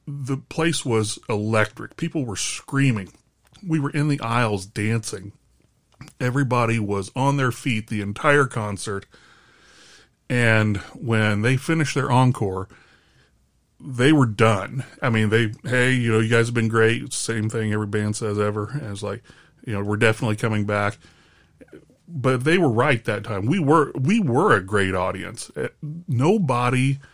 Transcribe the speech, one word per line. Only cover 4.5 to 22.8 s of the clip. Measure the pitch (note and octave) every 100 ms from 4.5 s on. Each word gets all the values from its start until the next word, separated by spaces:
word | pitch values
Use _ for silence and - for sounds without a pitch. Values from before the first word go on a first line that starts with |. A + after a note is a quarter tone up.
| G2+ G2
dancing. | - G#2+ A2+ - G2+ F#2 - _ _ _ _ _ _ - _
Everybody | B2+ B2+ C3+ B2 A#2 A#2
was | G2+ G2+ G2 -
on | C3+ C#3+
their | B2+
feet | - C#3+ A2 G#2+
the | G#2+
entire | G2+ G2+ D3+ D3 C3+
concert. | - G#2 G2 - G2 - - _ _ _ _ _ - - - _ _ -
And | B2 A#2 A2 G#2+ G2 -
when | - A#2 A2+ G#2+ G#2
they | A2+ C3
finished | - E3 D3
their | C#3+ -
encore, | B2+ B2+ B2 G2+ F#2+ G2 - _ _ _ _ _ _ _ _ _ _
they | D3+ B2 C3
were | D#3 A#2+
done. | G2+ A2+ G2+ G2 C3+ - -
I | C3
mean, | A2+ G#2+
they, | A2 A2+ A2+
"Hey, | - B2 B2
you | B2+ A#2
know, | A2
you | A2
guys | A#2 A#2
have |
been | A#2+ A2+
great." | A2+ A2+ A#2 C3+
Same | - - A#2 G#2+
thing | A2+ A2
every | G#2+ G#2+
band | G#2+ G#2+ G#2
says | A2 G#2
ever. | G#2 G#2 G#2
And | - B2
it's | G2+
like, | G#2 G2+ - - _ _
you | -
know, | G2+
"We're | G2+ G#2
definitely | A2+ A2 A#2 G#2+
coming | A#2 G#2+
back." | G#2 G#2 G2+ - - _ _ _ _ _ - - - _ -
But | E3+ B2+ B2+
they | C3+ F3+
were | D#3+
right | A2